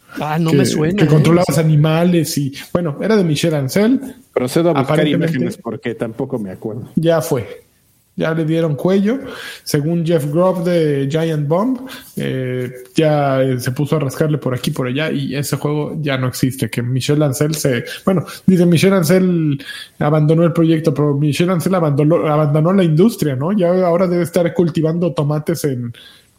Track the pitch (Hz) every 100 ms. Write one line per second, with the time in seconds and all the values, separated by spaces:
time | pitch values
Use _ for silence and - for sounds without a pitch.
0 | _ - 151 156 165 139 127 - 156 202
1 | 156 151 147 170 185 156 160 151 156 160
2 | 175 175 156 - 139 - - 180 170 143
3 | 196 220 175 147 175 151 131 185 214 269
4 | - - _ - 123 151 170 147 127 156
5 | 156 143 165 160 120 107 113 107 123 113
6 | 120 113 131 127 101 90 110 110 - -
7 | 160 165 156 135 95 - _ _ _ _
8 | _ - 160 160 156 165 165 147 180 196
9 | 202 269 - - - - - 151 147 170
10 | 160 170 147 156 185 180 170 175 156 139
11 | 139 156 165 156 143 170 233 247 262 -
12 | - - 139 131 127 127 123 - - -
13 | 156 147 143 135 135 127 127 127 143 160
14 | 139 - 156 151 139 127 - 147 127 131
15 | 156 143 139 127 143 143 147 151 147 156
16 | 143 135 127 - 131 - 113 - 120 131
17 | 127 147 151 117 151 156 143 120 - -
18 | - 185 - - - 185 175 170 185 196
19 | 156 185 185 175 156 139 - - - _
20 | 151 156 151 160 170 170 160 160 160 139
21 | 147 143 151 127 175 185 175 185 165 143
22 | 151 170 156 151 151 151 156 196 175 156
23 | 214 - 151 131 151 208 170 185 180 170
24 | 185 175 170 185 170 170 175 165 156 170
25 | 175 - 147 151 151 165 147 123 120 -
26 | - - _